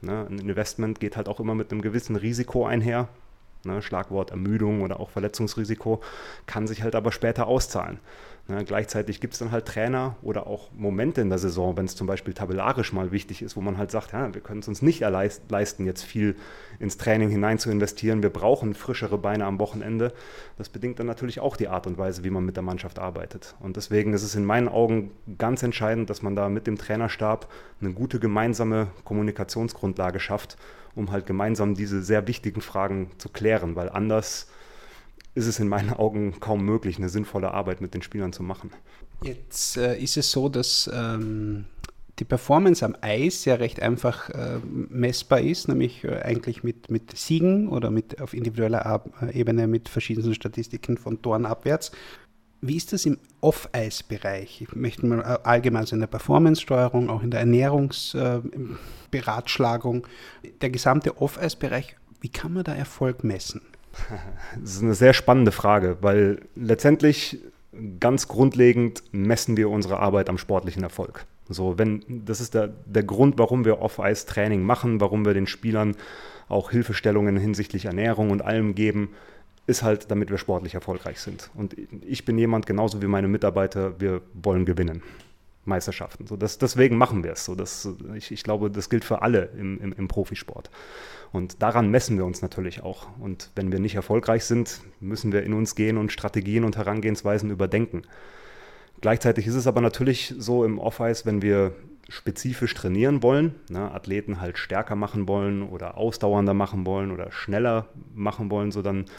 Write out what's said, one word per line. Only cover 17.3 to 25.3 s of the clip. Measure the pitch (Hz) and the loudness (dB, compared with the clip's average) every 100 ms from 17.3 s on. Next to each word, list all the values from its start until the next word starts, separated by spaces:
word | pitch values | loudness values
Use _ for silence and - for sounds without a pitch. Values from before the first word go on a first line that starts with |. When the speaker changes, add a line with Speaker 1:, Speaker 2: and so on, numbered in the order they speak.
| 104 104 110 | 2 2 0
Speaker 1:
zu | 117 | 0
investieren. | 104 104 - 110 110 | 0 0 0 0 2
Wir | 101 | 0
brauchen | 85 101 139 110 | 2 2 2 2
frischere | 101 - 123 104 101 | -6 -6 -6 -2 -2
Beine | 101 107 | 0 -2
am | 98 98 | -2 -2
Wochenende. | 107 110 104 113 120 - - - - - | -2 -4 -4 -2 -2 -4 -18 -18 -18 -14
Das | 104 | -14
bedingt | 98 123 120 | -8 -8 -4
dann | 117 | -6
natürlich | 113 123 - | -4 -6 -2
auch | 135 - | -4 -2
die | 104 | -2
Art | 92 92 | -2 -4
und | 87 | -4
Weise, | 95 92 | -4 -2
wie | 92 | -2
man | 95 92 | -2 -2
mit | 92 | -4
der | |
Mannschaft | 92 92 95 92 | -6 -6 -8 -8
arbeitet. | 92 87 85 98 - - | -8 -8 -10 -14 -18 -14
Und | 98 98 | -10 -8
deswegen | - 104 107 | 0 2 2
ist | 101 | 0
es | 104 101 | -2 -2
in | 101 | 2
meinen | 113 120 | 2 2
Augen | 110 117 113 101 - - | 4 4 2 -2 -12 -16